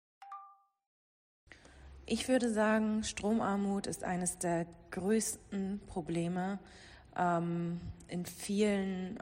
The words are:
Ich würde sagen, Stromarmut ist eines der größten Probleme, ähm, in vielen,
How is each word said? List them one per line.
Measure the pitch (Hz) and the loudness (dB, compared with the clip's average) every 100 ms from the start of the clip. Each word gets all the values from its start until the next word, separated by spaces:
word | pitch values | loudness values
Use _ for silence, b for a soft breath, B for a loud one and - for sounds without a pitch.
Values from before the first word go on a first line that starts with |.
| _ _ - 392 392 - _ _ _ _ _ _ _ _ _ b b b b b - | _ _ -14 -12 -12 -18 _ _ _ _ _ _ _ _ _ b b b b b -2
Ich | 226 - | -2 4
würde | 254 240 | 4 4
sagen, | 214 214 220 214 214 | 4 4 4 4 2
Stromarmut | 214 - 202 226 202 196 202 202 196 | -2 -2 2 2 2 2 2 0 -2
ist | - - | -4 -2
eines | 180 175 - | 0 -2 -2
der | 175 170 170 - - | 0 2 0 -8 -10
größten | - 185 220 208 - - 196 190 202 - | -2 2 2 2 -4 -6 -4 -2 -4 -6
Probleme, | 185 156 170 170 180 185 196 b b b b b - | -6 -2 0 0 0 -2 -4 b b b b b 0
ähm, | 175 170 170 170 170 175 - - - | 2 2 2 0 -2 -4 -8 -12 -8
in | 180 175 | -6 -6
vielen, | - - 202 208 202 190 185 185 226 | -8 -2 2 4 4 0 -2 -4 -6